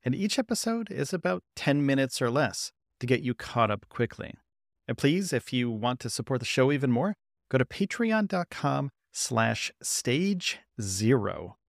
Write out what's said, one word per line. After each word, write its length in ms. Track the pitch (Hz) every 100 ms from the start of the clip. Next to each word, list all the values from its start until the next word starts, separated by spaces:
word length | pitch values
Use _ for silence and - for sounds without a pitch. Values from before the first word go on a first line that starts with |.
And 120 | -
each 240 | 143 202 -
episode 520 | 233 226 - 226 220
is 220 | 196 143
about 300 | 185 180 180 _
ten 300 | - - 139
minutes 380 | 143 139 135 -
or 80 | 123
less 420 | 127 131 - - _ _ _
to 60 | 123
get 140 | 127
you 140 | 123
caught 360 | 123 - 120 113
up 160 | 104 -
quickly. 460 | - 117 - - - _ _ _ _ -
And 80 | 110
please, 360 | 139 170 190
if 200 | 131 -
you 180 | 127 120
want 300 | 113 120 127
to 100 | 120
support 300 | - 120 127
the 60 | 123
show 260 | - 131
even 180 | 143 135
more, 240 | 120 175 208 _ _ _
go 80 | 131
to 60 |
patreon 640 | 127 - 196 - 233 220 208
dot 200 | 185 175
com 400 | - 139 139 139 _ _
slash 600 | - - 113 113 113 - -
stage 760 | - - - 131 190 190 - - _ -
zero. 760 | 101 95 110 131 98 90 87 -